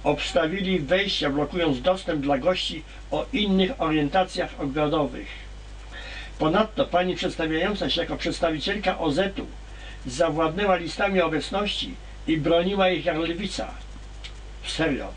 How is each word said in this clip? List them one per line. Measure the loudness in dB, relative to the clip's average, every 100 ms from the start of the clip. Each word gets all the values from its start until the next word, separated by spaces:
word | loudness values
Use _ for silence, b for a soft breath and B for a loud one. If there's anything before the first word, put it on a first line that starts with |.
Obstawili | 0 0 2 2 2 0 0 0
wejścia, | 2 2 2 0 0
blokując | 0 0 2 2 2
dostęp | 2 2 0 -2
dla | 2 2
gości | 2 2 -2 -6 -12 B B
o | -4 -2
innych | 0 4 4 4 2
orientacjach | 2 4 4 4 2 0 -4 -4
ogrodowych. | -4 0 2 2 0 -2 -10 -12 -14 -16 -16 -16 -14 B B B B 0
Ponadto | 2 4 2 2 2
pani | 4 2 0
przedstawiająca | -2 -2 -2 0 0 0 0
się | 0
jako | -2 -2
przedstawicielka | -4 0 0 0 -2 0 0 0
ozetu | 0 2 0 -2 -10 -12 B B B B -10
zawładnęła | 2 2 4 0 2 2 2
listami | 2 -2 2 4
obecności | 2 2 -2 -2 -2 -4 -6 -8 B B -2
i | 0
broniła | 4 4 4 4 4
ich | 4 0
jak | 0
lwica. | -2 -2 -4 -6 -8 -10 -14 -14 -14 -14 -14 -14 -14 -12 -8
Serio, | 0 0 0 -4